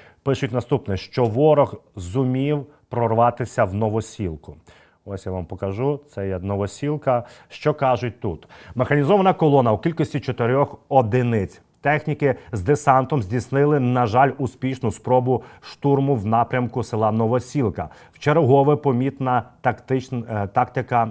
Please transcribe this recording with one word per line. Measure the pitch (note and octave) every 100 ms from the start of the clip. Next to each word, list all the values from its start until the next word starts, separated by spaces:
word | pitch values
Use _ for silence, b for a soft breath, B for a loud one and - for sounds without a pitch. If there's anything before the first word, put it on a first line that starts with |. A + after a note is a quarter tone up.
| B B
пишуть | - B2+ C3+
наступне: | A#2+ - C3 - F#2+
що | - - A#2
ворог | A#2 D#3 C#3+ C3 - - -
зумів | F2 B2 B2+ C3 C#3 D3 B2 b _
прорватися | A#2+ A#2 A2 A#2+ - A#2 -
в | G2+
Новосілку. | G2+ A2 A2 - - F#2 D#2 - D2 b b b b G2+
Ось | G2 G2
я |
вам | F#2 F2
покажу. | F#2+ G2 G2+ C3+ C#3+ -
Це | - G2
є | F#2
Новосілка. | G2 G2 G2+ - C#3+ D3+ C#3 A#2+ A#2+ B B
Що | - D3+
кажуть | D3+ C3 A#2+ A#2+ -
тут? | G#2 D#2 - B B B2
Механізована | B2+ D3 C#3+ G3+ F#3+
колона | F3+ D#3 C#3 A#2+
у | G#2
кількості | E3+ E3 D3 C#3
чотирьох | - A#2+ A#2 C3+ C#3 - -
одиниць | C3+ A2+ B2 A#2+ A2+ F#2 - _ _
техніки | C#3+ D3+ D#3 C#3+ C#3+ B2 B
з | G2+
десантом | F#2 D3 - C3 B2+ D3
здійснили, | F#2 A#2+ - C3+ D3 D3
на | B2 B2+ A#2+
жаль, | B2 C#3+ B2
успішну | C3 - B2+ C3 A#2
спробу | - - B2+ B2 B2 B B
штурму | - - C#3+ C#3 C#3 B2+
в | G#2
напрямку | A2+ A#2+ B2+ A#2+ B2+
села | A2 G#2+ A2
Новосілка. | A2 A2+ B2 - D3 A2 - D#2 B B
Вчергове | _ D3 D#3 B2+ C#3 C3+ C#3+
помітна | C#3+ A#2+ C3+ C3+ C3 B2 - _
тактичн-, | B2 A#2 - C3 C3 B2 A#2 G#2
е, | G2
тактика | B2+ C3 C3 - A#2+ A2+